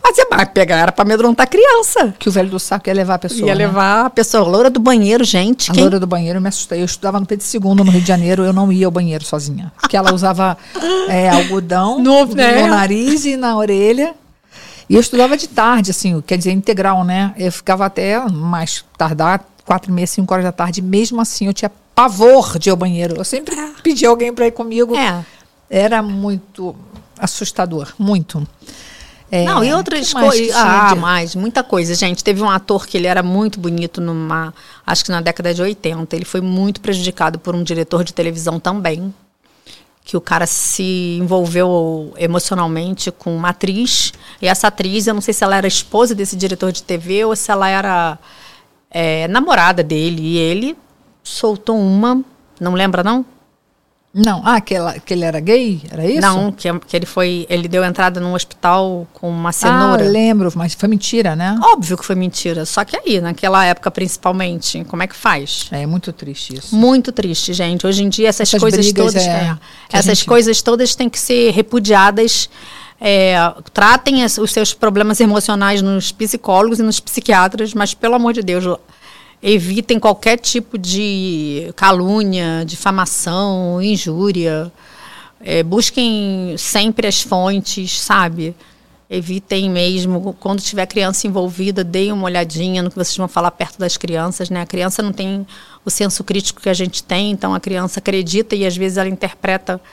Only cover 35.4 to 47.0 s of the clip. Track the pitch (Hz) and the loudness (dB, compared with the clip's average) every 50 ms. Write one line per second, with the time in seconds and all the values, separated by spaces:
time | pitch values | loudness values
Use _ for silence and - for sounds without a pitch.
35.4 | 175 175 170 175 180 202 208 202 - 160 165 165 165 - 170 170 180 - - 185 | -2 -2 -2 0 -2 -4 -4 -4 -6 -6 -6 -6 -6 -6 -6 -8 -6 -6 -4 -4
36.4 | 180 185 185 185 196 202 202 - - 214 196 180 180 185 185 - 165 160 165 165 | -2 -2 0 0 0 -2 -2 -4 -4 -4 -2 -2 -2 -4 -2 0 -2 -2 -2 -4
37.4 | - 175 175 175 170 165 165 165 160 160 180 175 175 - - - 165 170 165 165 | -6 -6 -4 -4 -4 -4 -4 -4 -2 -2 -2 -2 -2 -2 -4 -4 -4 -4 -4 -4
38.4 | 160 170 165 165 - 180 196 208 180 165 156 170 185 196 196 - _ _ _ _ | -6 -6 -6 -4 -4 -4 -4 -2 -4 -4 -4 -4 -6 -10 -10 -12 _ _ _ _
39.4 | _ _ _ _ _ - - - _ _ _ _ _ - - 170 - - 170 165 | _ _ _ _ _ -20 -20 -20 _ _ _ _ _ -6 -6 -6 -2 -2 -2 0
40.4 | 175 - - - - - - - 190 185 185 180 180 175 170 175 180 170 185 185 | 0 -2 -2 -4 -4 -4 -4 -4 -4 -2 -2 -4 -4 -4 -4 -4 -2 0 0 0
41.4 | 175 170 170 180 185 180 180 170 165 165 160 156 151 143 - - 170 170 170 175 | 0 0 0 0 2 2 2 0 0 -2 -4 -6 -8 -12 -6 -4 -4 -2 0 -2
42.4 | - - 190 180 170 165 160 160 170 185 190 - - 185 - _ - 175 170 165 | -2 -2 -2 -2 -2 -2 -2 -4 -4 -6 -6 -6 -6 -8 -10 _ -8 -6 -6 -2
43.4 | 170 175 175 - - 185 190 214 247 247 - - - - - - - - - - | -2 -2 -2 -2 -4 -4 -2 -2 -2 -2 0 -2 -2 -4 -6 -12 -20 -20 -12 -2
44.4 | 185 180 185 - - 208 - - 190 190 196 220 202 226 214 208 - 233 208 - | 0 0 2 2 0 0 0 -2 -4 -4 -4 -2 -2 -2 -2 -2 -2 -4 -2 0
45.4 | 208 196 196 196 190 190 - - - - - 214 247 240 226 202 196 196 196 180 | 0 2 2 2 2 0 -2 -2 -4 -2 0 2 2 2 0 -4 -6 -6 -4 -4
46.4 | 190 190 190 175 185 185 170 - - - 180 165 | -4 -4 -4 -2 -4 -4 -4 -6 -6 -6 -6 -6